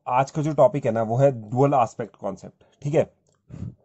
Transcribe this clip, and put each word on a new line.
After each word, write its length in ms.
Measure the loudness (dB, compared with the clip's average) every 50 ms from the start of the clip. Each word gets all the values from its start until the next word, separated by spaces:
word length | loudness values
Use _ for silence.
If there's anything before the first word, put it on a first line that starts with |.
| -8 -2
आज 240 | 0 0 0 0
का 100 | -2 -4
जो 120 | -4 -2 2
टॉपिक 320 | 4 4 4 4 0 -4
है 60 | -2
ना, 100 | -2 -2
वो 160 | -2 -2 0 2
है 120 | 2 2
ड्यूल 420 | 2 0 -8 -6 0 2 2 2 4
एस्पेक्ट 420 | 2 0 0 -2 -8 -12 -12 _
कॉन्सेप्ट, 480 | -10 -8 -8 -8 -8 -14 -20 -20 _ _ _ _ _
ठीक 120 | -8 -2 0
है? 100 | 0 0 0 _ _ _ _ _ _ _ -20 -16 -14 -14 -14 -16 _ _